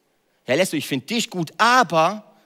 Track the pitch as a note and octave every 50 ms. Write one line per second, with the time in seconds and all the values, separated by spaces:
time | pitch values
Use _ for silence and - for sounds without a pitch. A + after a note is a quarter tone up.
0 | _ _ _ _ _ _ _ _ _ - B2+ E3 F#3+ - E3+ D3 - - D3 C3
1 | - - A3 A#3 - - - F3+ D#3+ - - - G#3+ A#3 B3 B3+ A#3+ D#3 E3+ D#3+
2 | D#3+ F3+ G#3+ G#3+ - - _ _ _